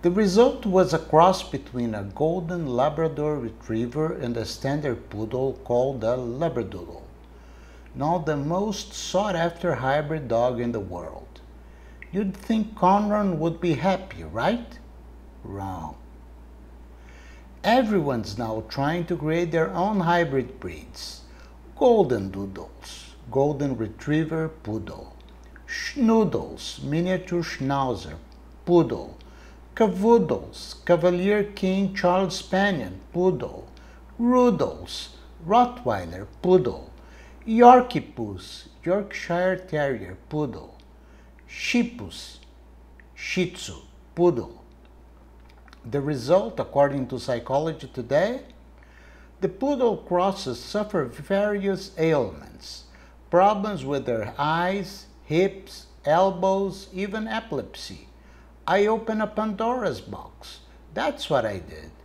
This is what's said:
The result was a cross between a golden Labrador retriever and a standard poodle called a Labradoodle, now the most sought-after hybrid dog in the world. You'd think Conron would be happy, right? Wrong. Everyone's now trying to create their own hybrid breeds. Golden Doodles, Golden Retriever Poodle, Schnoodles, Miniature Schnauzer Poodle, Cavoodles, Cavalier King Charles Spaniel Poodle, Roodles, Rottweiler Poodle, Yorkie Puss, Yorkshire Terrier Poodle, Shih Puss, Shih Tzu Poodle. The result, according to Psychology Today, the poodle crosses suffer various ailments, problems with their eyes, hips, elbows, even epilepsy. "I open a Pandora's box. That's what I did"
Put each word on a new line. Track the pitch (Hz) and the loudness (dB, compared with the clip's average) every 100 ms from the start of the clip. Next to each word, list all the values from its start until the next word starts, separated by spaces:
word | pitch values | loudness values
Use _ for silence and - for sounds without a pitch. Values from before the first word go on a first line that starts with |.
The | 175 | 2
result | 185 208 185 254 - 208 | 4 4 6 6 4 2
was | 190 185 | 4 4
a | 160 | 2
cross | - 156 175 185 | 4 6 6 6
between | - 139 - 123 120 | -4 -8 -8 -4 -2
a | 107 | -4
golden | 98 98 156 180 165 175 156 | -8 -2 0 0 -4 -4 -2
Labrador | 120 143 147 160 147 151 151 | 0 0 2 -2 0 -2 -2
retriever | 117 - - 113 120 139 156 | -6 -10 -4 -2 -2 -2 -2
and | - 123 117 | -2 -4 -4
a | 104 | -6
standard | - 135 147 147 117 - | -4 -2 -2 -2 -4 -8
poodle | 101 110 127 135 127 | -8 -4 -2 -2 -4
called | - 120 131 131 | -2 0 2 0
a | 110 127 | -2 -2
Labradoodle, | 123 123 165 123 101 92 - - - - - - - - - - - | -4 -4 -2 -2 -6 -8 -14 -16 -18 -20 -20 -20 -20 -20 -20 -20 -18
now | 127 143 175 | -6 -2 -2
the | 151 147 | -2 -2
most | 143 175 208 202 - | -2 -2 -2 -4 -10
sought-after | - - 180 208 175 170 170 175 127 | -12 -4 -2 0 0 -2 -2 -2 0
hybrid | 131 143 147 160 131 | 0 0 0 -6 -2
dog | 113 123 120 | 2 2 0
in | 120 | -2
the | 117 | -4
world. | 92 87 - - - - - - - - - - - | -6 -10 -12 -14 -18 -20 -20 -20 -20 -20 -20 -20 -8
You'd | 180 202 - | -4 -4 -6
think | - 220 214 - | -2 -2 -2 2
Conron | 180 202 208 208 202 165 | 4 4 4 0 0 0
would | 165 160 | -2 0
be | 175 | 0
happy, | 139 165 190 - - | 0 0 -2 -4 -14
right? | 80 95 143 240 - - - - - - - - | -10 -2 0 0 -6 -18 -20 -20 -20 -20 -20 -18
Wrong. | - 98 95 90 78 76 - - - - - - - - - - - - - - - - | -12 -8 -8 -8 -10 -14 -20 -20 -20 -20 -20 -20 -20 -20 -20 -20 -20 -20 -20 -20 -20 -4
Everyone's | 180 240 226 202 143 123 95 101 | 4 4 4 2 2 -2 -4 -6
now | 113 110 110 | -4 -4 -6
trying | - 139 170 170 | -2 0 0 -4
to | 175 | -4
create | 151 160 175 | 0 0 0
their | 160 160 | 0 0
own | 185 190 214 | 0 0 2
hybrid | 170 175 165 135 120 - | 2 2 2 0 -2 -8
breeds. | 90 - - - - - - - - - - - | -12 -12 -16 -16 -14 -16 -20 -20 -20 -20 -20 2
Golden | 262 226 139 120 98 | 4 6 4 2 -2
Doodles, | 95 101 92 - - - - - - - | -6 -10 -10 -16 -18 -18 -18 -18 -20 -4
Golden | 139 143 139 143 120 | 0 0 0 -2 -2
Retriever | 107 - - 151 156 160 160 | -4 -6 -2 0 0 -2 -4
Poodle, | - - 110 98 - - - - - - - - | -8 -8 -8 -8 -14 -16 -20 -20 -20 -20 -20 -12
Schnoodles, | - - - 226 226 202 113 - - - - | -8 -8 0 4 6 4 0 -6 -10 -12 -10
Miniature | 135 151 180 185 185 175 | -4 -2 0 -2 -2 -4
Schnauzer | 160 - 135 139 135 104 78 78 - - - - | -4 -4 -2 0 0 -2 -8 -14 -18 -20 -20 -12
Poodle, | - 175 143 - - - - - - - - - | 4 4 4 -2 -8 -16 -20 -20 -20 -20 -18 2
Cavoodles, | 220 180 214 233 170 113 - - - - - | 2 4 6 6 6 -2 -4 -16 -16 -14 2
Cavalier | 175 175 180 190 208 | 4 6 4 2 2
King | 202 - 185 190 196 190 | 0 -2 0 2 0 2
Charles | 180 180 190 - | 2 4 0 -4
Spaniel | - 190 202 170 98 92 - | -2 2 2 0 -4 -10 -8
Poodle, | 170 185 185 - - - - - - - - | 0 2 2 -6 -10 -16 -20 -20 -20 -20 -2
Roodles, | 240 254 247 185 139 - - - - - - - 165 | 4 6 6 4 -2 -4 -12 -12 -14 -16 -20 -16 2
Rottweiler | 220 247 240 123 104 87 87 104 - | 4 4 0 -2 -2 -4 -10 -12 -4
Poodle, | 175 185 123 - - - - - - - - | 4 4 4 -4 -12 -20 -20 -20 -20 -16 -2
Yorkie | 226 240 254 247 151 - - | 10 12 12 8 -4 -6 -8
Puss, | 110 95 - - - - | -8 -8 -12 -18 -20 -10
Yorkshire | 160 190 202 - - 175 185 185 | -2 -2 -2 -10 -4 0 0 -2
Terrier | 185 151 143 135 95 92 - | -4 -2 -2 -2 -8 -16 -8
Poodle, | 151 147 - - - - - - - - - - | -4 -4 -6 -16 -20 -20 -20 -20 -20 -20 -20 -20
Shih | - - 240 | -10 -2 0
Puss, | - - 95 - - - - - - - - - - | 0 -4 -14 -14 -16 -18 -20 -20 -20 -20 -20 -20 -20
Shih | - - - 175 | -14 -6 -2 -2
Tzu | - - 82 - - - - | -4 -14 -14 -18 -20 -16 2
Poodle. | 175 131 - - - - - - - - - - - - - - 117 | 4 4 -6 -12 -20 -20 -20 -20 -20 -20 -20 -20 -20 -20 -20 -20 -6
The | 139 | -4
result, | 139 143 117 180 226 - | -2 -4 4 4 4 -4
according | 123 143 143 139 127 | -2 2 2 2 -4
to | 127 | -6
Psychology | - 120 - 135 160 160 131 | -4 -4 0 0 0 -6 -10
Today, | - 113 143 196 254 - - - - - - - - - - | -10 0 2 2 -2 -10 -20 -20 -20 -20 -20 -20 -20 -20 -4
the | 190 | -4
poodle | 190 269 277 240 196 | -2 -2 2 2 0
crosses | - 180 190 190 - 120 | 0 2 2 0 -6 -8
suffer | - 208 208 190 131 | -6 -4 -2 -2 -2
various | 120 147 196 208 208 196 190 190 - | -6 -2 0 0 0 -2 -4 -6 -2
ailments, | 165 151 113 76 - - - - - - - - - | 2 2 0 -6 -18 -20 -18 -18 -20 -20 -20 -20 0
problems | 170 196 208 208 190 135 | 4 6 4 -2 -4 -4
with | 139 123 | -4 -2
their | 113 104 - | -2 -4 -2
eyes, | 147 165 180 202 185 - - - - | 0 2 0 -2 -6 -12 -20 -20 -2
hips, | 156 196 190 - - - - - | 2 2 0 -16 -20 -20 -8 2
elbows, | 160 190 175 190 196 196 - - | 4 4 2 0 2 0 -6 -12
even | 185 196 220 220 | -8 -6 -4 -4
epilepsy. | 220 - 139 - - - 85 - - - - - - - | -6 -4 -6 -6 -12 -16 -16 -20 -20 -20 -20 -20 -12 0
"I | 190 208 | 2 4
open | 220 220 220 | 0 -2 -4
a | 208 | -2
Pandora's | 214 220 202 226 254 202 113 | -2 -4 -2 -2 -2 -4 -6
box. | - - - - - - - - - - | -10 -14 -14 -20 -20 -20 -20 -20 -12 -4
That's | 151 - - | -4 -4 0
what | 143 113 | 0 0
I | 95 | -6
did" | 78 - - - | -12 -16 -18 -20